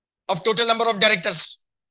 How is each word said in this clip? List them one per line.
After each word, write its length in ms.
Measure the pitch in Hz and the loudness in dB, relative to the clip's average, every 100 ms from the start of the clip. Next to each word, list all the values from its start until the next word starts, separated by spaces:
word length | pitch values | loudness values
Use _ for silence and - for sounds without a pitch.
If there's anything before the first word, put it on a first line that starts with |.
| _ _ - | _ _ -6
of 160 | 180 | -4
total 220 | 226 220 233 | -2 0 0
number 200 | 226 226 | 0 0
of 140 | 202 | 2
directors 600 | 214 208 208 - - - _ _ _ | 2 2 0 0 0 -4 _ _ _